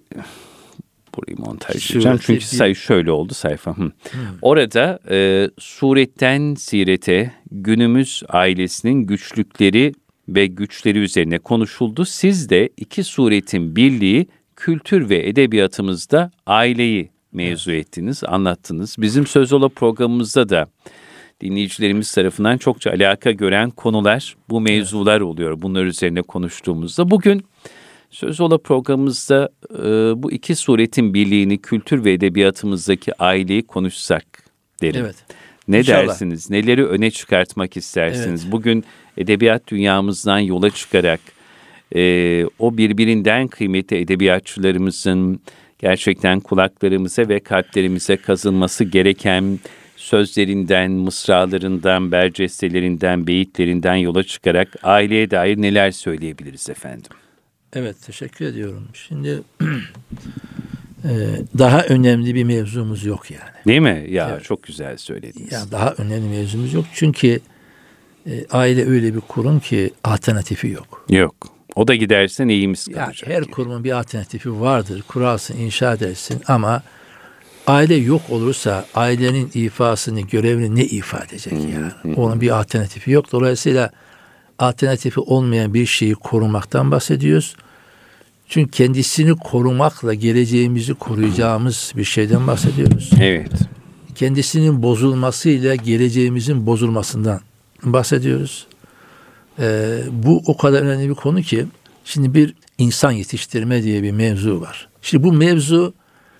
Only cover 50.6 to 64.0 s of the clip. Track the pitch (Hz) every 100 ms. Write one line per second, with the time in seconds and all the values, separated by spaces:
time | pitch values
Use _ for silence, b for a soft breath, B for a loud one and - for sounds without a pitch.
50.6 | 90 92 92 95 92 - - 90 92 95
51.6 | 95 92 92 92 90 90 92 85 92 -
52.6 | 92 90 90 85 92 90 85 90 92 -
53.6 | 87 87 90 92 87 87 - - 90 87
54.6 | 92 - 92 104 104 110 107 95 92 107
55.6 | 104 101 98 - 92 78 80 73 71 67
56.6 | - - 64 60 - b b b b _
57.6 | _ 127 120 98 - - 131 - 151 113
58.6 | 101 101 104 - - 147 143 143 - -
59.6 | 156 135 82 123 - - B B B B
60.6 | B B B - 151 113 107 104 - 123
61.6 | 123 147 170 131 123 117 120 123 120 117
62.6 | 104 120 110 107 104 101 - - - -
63.6 | 104 139 143 80